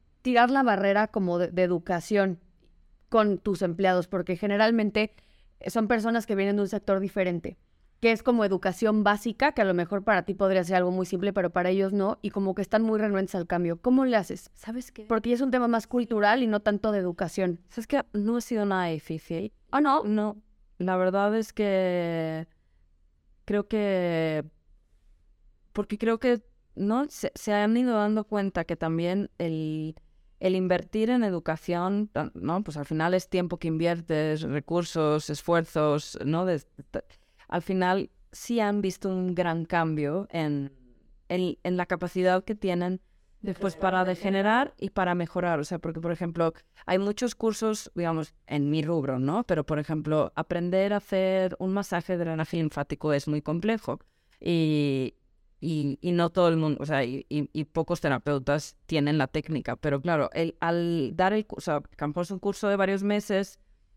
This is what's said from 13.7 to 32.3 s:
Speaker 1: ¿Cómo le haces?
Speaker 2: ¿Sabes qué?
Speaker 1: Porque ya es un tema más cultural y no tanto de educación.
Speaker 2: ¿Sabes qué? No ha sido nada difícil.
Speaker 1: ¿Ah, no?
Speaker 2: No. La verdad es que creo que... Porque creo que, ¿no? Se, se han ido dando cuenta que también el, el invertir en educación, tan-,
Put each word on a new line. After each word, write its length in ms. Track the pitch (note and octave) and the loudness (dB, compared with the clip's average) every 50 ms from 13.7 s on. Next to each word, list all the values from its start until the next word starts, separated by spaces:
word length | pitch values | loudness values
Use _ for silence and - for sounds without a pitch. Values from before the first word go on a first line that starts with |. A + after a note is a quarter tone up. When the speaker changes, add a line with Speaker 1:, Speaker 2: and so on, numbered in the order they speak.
| E3+ - | -4 -2
Speaker 1:
¿Cómo 220 | - B3 B3+ C4 C4+ | 0 2 4 4 4
le 100 | B3+ A#3 | 4 2
haces? 340 | G#3+ F#3+ - - F3 - - - | 0 0 -2 -8 -12 -14 -18 -20
Speaker 2:
¿Sabes 380 | - - A3 A3+ B3+ B3+ - | -18 -16 -12 -12 -12 -12 -14
qué? 120 | - - G#3+ | -18 -16 -4
Speaker 1:
Porque 260 | G#3+ A#3 A3 A3 A#3+ | -2 -2 0 0 0
ya 40 | A#3+ | 0
es 60 | A#3 | 0
un 100 | C#4 C4 | 2 0
tema 160 | A#3+ B3+ A#3+ | 2 2 2
más 220 | A#3 A#3 A3+ - - | 2 0 0 -2 -2
cultural 540 | - B3 A#3 A3 A3+ G#3 G#3 G#3 A3+ C4+ | -2 -2 -2 0 0 2 4 4 4 4
y 40 | B3 | 2
no 140 | A3 G#3 G#3 | 2 0 2
tanto 320 | - G#3+ G#3 G3+ - G#3+ | 2 0 0 2 0 0
de 80 | G#3 G3+ | 0 0
educación. 600 | F3+ F3+ E3+ - F#3+ E3 - G3+ F#3+ F3+ E3+ E3+ - _ | 0 -2 -2 -4 -6 -4 -2 -2 0 0 -2 -4 -10 _
Speaker 2:
¿Sabes 180 | - A#3+ A3+ - | -12 -12 -4 -2
qué? 160 | C#4+ C4+ - - | -2 -2 -2 -2
No 240 | - G#3 G3+ A3 A#3 | -4 -2 0 0 0
ha 40 | A#3+ | -2
sido 240 | A3+ - A#3+ G#3+ G#3 | -2 -2 -2 0 0
nada 220 | G3+ F#3+ F#3 F3+ | 0 0 0 0
difícil. 680 | E3+ D#3+ D3+ - - D#3+ D#3+ - - E3+ E3 G3+ G#3+ - _ _ _ | -2 -4 -6 -6 -8 -10 -10 -8 -8 -6 -6 -6 -8 -12 _ _ _
Speaker 1:
¿Ah, 80 | - C#4 | 0 2
no? 240 | D4 C4+ C4+ - - | 2 4 2 2 2
Speaker 2:
No. 320 | G#3 G#3+ G#3+ G#3 G#3+ G#3 G#3+ - _ _ _ _ _ _ - | 0 0 0 0 -2 -6 -8 -16 _ _ _ _ _ _ -6
La 180 | F3+ F#3 F#3 | -2 0 2
verdad 380 | F#3 F#3 F#3 F#3 G3 G3+ G#3 G#3+ | 2 2 2 2 2 2 2 0
es 160 | A3+ G#3+ - | 0 -2 -4
que 960 | - - G#3 G3+ F#3+ F#3+ F#3 F3+ F3+ F3+ E3+ E3+ E3 E3 D#3+ D#3+ D#3+ D#3+ E3 - _ _ _ _ _ _ _ _ _ _ _ _ _ _ _ _ _ _ _ | -4 -2 0 2 2 2 2 2 0 0 -2 -2 -2 -2 -4 -4 -6 -8 -10 -12 _ _ _ _ _ _ _ _ _ _ _ _ _ _ _ _ _ _ _
creo 220 | - G3+ G#3 G3+ | -2 -2 -2 0
que... 800 | - A3 G#3+ G#3 G3+ F#3+ F#3 F3+ F3 E3+ D#3+ D#3+ D#3+ D#3 D3+ D3 D#3 - _ _ _ - _ _ _ _ _ _ _ - _ _ _ _ _ _ - _ _ _ _ | -2 -2 -2 0 0 0 0 0 0 0 0 0 0 -2 -2 -4 -8 -14 _ _ _ -20 _ _ _ _ _ _ _ -20 _ _ _ _ _ _ -20 _ _ _ _
Porque 260 | - G#3 G#3 - G#3+ G#3 | -6 -6 -4 -4 -4 -2
creo 200 | A#3 A#3 A3+ A3 | 0 0 0 2
que, 240 | - B3+ A#3+ A3 - _ _ _ _ _ _ | 2 2 2 2 -2 _ _ _ _ _ _
¿no? 320 | - G3 G3+ A3+ B3+ D4 D4+ | -4 -2 0 0 0 0 -2
Se, 240 | - - - - - | -6 -6 -8 -8 -8
se 180 | - - G#3+ | -6 -2 0
han 240 | G#3 G#3 G#3 G#3+ A3+ | 2 2 4 4 2
ido 180 | A#3+ B3+ B3 A#3 | 2 2 2 2
dando 300 | G#3+ G#3 G#3 G#3+ A3 G#3 | 2 2 2 0 0 -2
cuenta 400 | - G#3+ G#3 G3 G3 - F3 E3 | -2 -2 -2 -2 -2 -2 -4 -4
que 120 | - E3+ | -4 -4
también 540 | E3+ E3+ D#3+ E3 E3 E3+ F3 F#3 G3+ G3 - _ - | -4 -2 -2 0 0 0 0 0 -2 -4 -4 _ -6
el, 580 | F3 E3 D#3+ D#3+ D#3 D#3 D#3 D#3 D#3 D#3+ D#3 - - _ _ _ _ _ _ _ | -4 -4 -2 -4 -4 -4 -4 -6 -6 -8 -10 -14 -20 _ _ _ _ _ _ _
el 140 | F#3 F#3 F#3 | 0 0 2
invertir 560 | F#3 F#3 F3+ F3+ F3 - - - A3 A3 A3+ | 2 2 2 0 0 0 -2 -2 0 2 2
en 140 | B3+ B3 A3+ | 2 2 2
educación, 840 | G3+ F3+ E3+ E3 - D#3+ D#3+ - - F3 F3 F3 F#3+ G3+ G#3 G#3+ G#3 | 2 0 -2 -2 -4 -4 -4 -2 -2 -2 0 0 0 0 -2 -2 -2
tan-, 200 | - - D3+ - | -4 -4 -4 -4